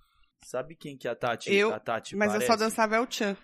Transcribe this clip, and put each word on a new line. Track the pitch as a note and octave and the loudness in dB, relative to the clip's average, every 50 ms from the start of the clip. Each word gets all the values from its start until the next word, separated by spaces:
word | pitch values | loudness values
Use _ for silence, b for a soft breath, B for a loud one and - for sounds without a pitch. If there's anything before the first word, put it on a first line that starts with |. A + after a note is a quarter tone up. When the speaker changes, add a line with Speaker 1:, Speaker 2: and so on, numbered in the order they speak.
| _ _ _ _ _ _ _ _ - | _ _ _ _ _ _ _ _ -14
Speaker 1:
Sabe | - - B2 B2+ C#3 D#3+ | -8 -6 -6 -6 -8 -12
quem | - - D3 C#3 | -14 -14 -14 -10
que | B2+ - B2 | -8 -6 -6
a | A#2 | -4
Tati, | - - A#2+ A#2 - - - | -2 -2 -2 -2 -2 -2 0
Speaker 2:
Eu, | G3+ G3 G#3 - G#2+ | 2 4 4 2 0
Speaker 1:
a | G#2+ | -2
Tati | - A#2 A#2 A2 - - F#3+ | -2 -2 -2 -2 -4 -4 -2
Speaker 2:
mas | G3+ G#3+ G#3 | 0 2 2
eu | G#3+ G#3+ | 2 2
só | B3 | 2
Speaker 1:
parece? | A#3+ A3+ G#3 A3 | 4 4 4 2
Speaker 2:
dançava | A3 G#3 A3+ A3 G#3 A3 | 0 2 2 2 2 2
El | A3+ B3+ - | 0 0 0
Chan. | - - A3 G3+ F#3+ - | -2 -2 -2 -2 -2 -2